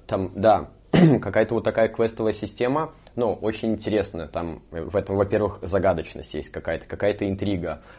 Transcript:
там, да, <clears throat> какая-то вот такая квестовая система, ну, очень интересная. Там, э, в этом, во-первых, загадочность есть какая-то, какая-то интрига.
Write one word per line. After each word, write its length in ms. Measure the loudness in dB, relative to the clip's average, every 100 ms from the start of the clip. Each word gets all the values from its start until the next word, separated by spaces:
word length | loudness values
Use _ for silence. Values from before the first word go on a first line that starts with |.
| -6
там, 260 | -4 -4
да, 360 | 2 4 4 2 -14
<clears throat> 100 | _
какая-то 640 | 6 6 6 2 0 2 0
вот 60 |
такая 240 | 0 2 2
квестовая 420 | 2 -2 0 -2
система, 600 | -2 -6 -2 0 0 -4 -8 -12 -4
ну, 180 | -2
очень 380 | -2 -4 -2 -2
интересная. 560 | -2 0 -2 -2 -6 -8
Там, 340 | -6 -6 -8 -12
э, 80 | -10
в 140 | -4 -2
этом, 200 | 0 0
во-первых, 420 | 2 2 0 -4
загадочность 720 | -4 0 2 0 -4 -12 -10
есть 160 | -10 -10
какая-то, 360 | -10 -6 -8 -8
какая-то 420 | -4 -2 0 -2
интрига. 540 | -2 -2 -4 -4 -8 -14